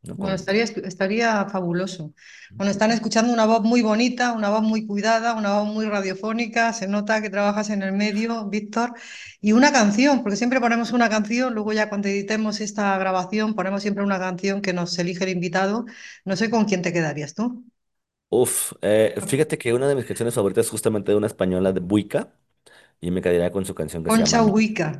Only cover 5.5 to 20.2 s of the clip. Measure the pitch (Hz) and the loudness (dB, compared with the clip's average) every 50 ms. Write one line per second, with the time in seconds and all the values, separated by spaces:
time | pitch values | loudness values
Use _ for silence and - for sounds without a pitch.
5.5 | 202 208 208 208 214 220 214 214 208 202 196 190 185 190 - 214 220 233 240 226 | 2 2 0 0 -2 -2 -2 -2 -2 -2 -2 -2 -4 -4 -4 -4 -2 -2 -4 -2
6.5 | 233 240 233 233 220 - 190 190 202 208 208 208 220 214 214 214 190 202 202 202 | 0 2 2 2 0 -2 -4 -2 -2 -2 0 0 0 0 0 -2 -2 0 0 2
7.5 | 208 208 214 208 214 202 190 190 190 196 208 214 202 208 220 233 233 226 214 202 | 0 0 -2 -2 -2 -2 -2 -2 0 0 0 0 0 -2 -2 -2 -2 -4 -4 -4
8.5 | 185 214 208 208 - 226 233 240 240 - - - - - - - - _ - 208 | -4 -4 -6 -2 -2 -2 -2 -2 -4 -10 -18 -18 -18 -18 -18 -20 -18 _ 2 4
9.5 | 214 233 262 294 285 262 214 202 202 214 254 294 285 240 - 208 196 202 240 247 | 6 8 6 6 6 6 4 4 4 4 4 4 4 4 2 -2 -2 0 0 0
10.5 | 247 262 240 233 233 233 233 - 226 247 240 220 214 220 208 202 233 240 254 254 | 0 2 2 2 2 0 0 0 0 2 2 2 2 0 0 0 0 0 0 0
11.5 | 240 214 208 214 214 214 214 214 214 202 202 202 196 202 196 202 220 214 220 214 | -2 -2 -2 -2 0 0 0 0 -2 -4 -2 -2 -2 -2 -2 -2 -2 -2 -2 -2
12.5 | 208 - 214 208 208 - 208 196 196 190 190 190 185 185 185 185 214 214 214 214 | -4 -4 -6 -6 -4 -2 0 2 2 2 0 0 0 0 -2 -2 -2 -2 0 0
13.5 | 214 214 180 190 196 202 202 208 202 196 202 202 196 185 185 185 185 170 - 196 | 0 -2 -2 -2 -2 -2 -2 -2 -2 0 0 0 0 0 -2 -4 -4 -2 -2 -2
14.5 | 196 202 202 190 180 180 175 175 - - 175 170 185 175 190 190 190 180 170 180 | -2 -2 -2 -2 -2 -2 -2 -4 -2 -2 -2 -2 -2 -2 -2 -2 -2 -2 -4 -2
15.5 | 165 185 190 196 208 233 240 240 - - - - - - _ 190 190 180 220 226 | 0 0 0 2 0 -2 -4 -8 -12 -18 -20 -20 -20 -14 _ -4 -2 0 0 0
16.5 | 233 226 214 208 196 180 175 175 170 175 165 151 143 147 151 - - - 214 247 | 2 2 2 2 0 0 -2 -2 0 0 -2 -2 -2 -6 -8 -8 -6 -4 -4 -4
17.5 | 247 - - - _ _ _ _ _ _ _ _ _ _ _ _ - 117 123 - | -4 -8 -16 -20 _ _ _ _ _ _ _ _ _ _ _ _ 2 4 4 4
18.5 | - - - - - - - 95 104 107 110 107 - 107 101 - - 135 156 151 | 2 -4 -4 -6 -8 -4 0 2 4 4 4 4 2 -2 -4 -2 0 0 0 0
19.5 | 156 - - 123 113 123 131 143 143 135 113 - 98 - | -2 -4 -2 0 0 2 2 2 0 0 -2 -6 -4 -2